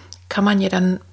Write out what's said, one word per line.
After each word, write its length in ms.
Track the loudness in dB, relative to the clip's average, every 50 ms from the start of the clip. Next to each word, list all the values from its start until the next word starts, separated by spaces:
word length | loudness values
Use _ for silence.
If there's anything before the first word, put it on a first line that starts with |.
| -20 -20 -20 -20 -16 -8
kann 140 | -2 0 2
man 180 | 2 2 2
ja 80 | 0 0
dann, 300 | 0 0 0 0 -2 -4 -8 -14